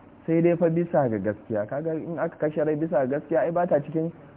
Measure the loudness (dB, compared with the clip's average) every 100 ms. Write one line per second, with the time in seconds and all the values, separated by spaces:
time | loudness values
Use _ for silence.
0 | -20 -12 0 4 4 4 2 2 0 2
1 | 2 0 -2 -4 -4 -4 -4 -6 -4 -6
2 | -6 -6 -6 -4 -4 0 -2 0 0 0
3 | 0 -2 0 0 0 0 2 0 0 -4
4 | -4 -6 -20